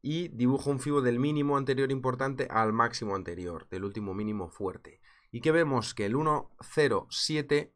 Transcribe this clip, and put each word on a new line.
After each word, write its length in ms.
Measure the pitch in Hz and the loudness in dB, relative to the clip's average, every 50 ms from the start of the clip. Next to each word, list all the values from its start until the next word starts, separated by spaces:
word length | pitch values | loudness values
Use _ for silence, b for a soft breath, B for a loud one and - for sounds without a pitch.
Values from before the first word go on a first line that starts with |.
| - | -4
y 240 | 139 151 165 180 | -4 -4 -4 -4
dibujo 420 | 165 147 117 123 123 135 135 - 143 | -6 -2 2 2 4 4 2 0 -2
un 100 | 143 131 | -2 -2
fibo 220 | - 147 147 143 | -2 2 2 4
del 160 | 131 123 120 | 4 4 2
mínimo 400 | 120 135 147 151 147 143 143 143 | 2 2 2 2 2 2 2 2
anterior 340 | 139 135 139 135 127 139 135 | 2 2 0 2 2 2 0
importante 560 | 139 131 127 131 123 127 135 139 135 131 135 - | 0 0 0 -2 0 0 -2 -4 -2 -4 -4 0
al 220 | - 113 113 107 110 | 2 2 2 2 4
máximo 420 | 113 117 117 - - 117 104 98 | 4 2 2 2 -4 -4 -4 -4
anterior, 520 | 95 90 87 87 87 90 87 85 78 - _ | -4 -4 -6 -8 -8 -8 -8 -8 -10 -12 _
del 160 | 95 92 98 | -8 -6 -6
último 280 | 98 98 110 104 98 92 | -6 -6 -6 -6 -6 -4
mínimo 380 | 101 107 107 107 104 90 87 | -4 -4 -4 -4 -4 -6 -10
fuerte. 500 | - - 101 92 - - _ - - _ b b b b b b | -8 -6 -6 -6 -6 -8 _ -20 -20 _ b b b b b b
¿Y 100 | - 120 | -12 -2
qué 100 | 139 156 | 2 4
vemos? 440 | 156 170 165 147 135 120 110 - - | 4 4 4 4 2 0 0 -2 -4
Que 100 | - 104 | -4 -2
el 100 | 101 117 | 0 0
uno 360 | 143 156 156 151 147 - - - - | 2 2 2 0 0 -2 -8 -16 -20
cero 460 | - - - 156 147 139 110 95 - - | -18 -4 2 2 4 4 4 0 -2 -4
siete 640 | - - - - 156 151 143 - 147 147 - - _ | -6 -4 -2 -2 -2 -2 0 2 0 0 0 -4 _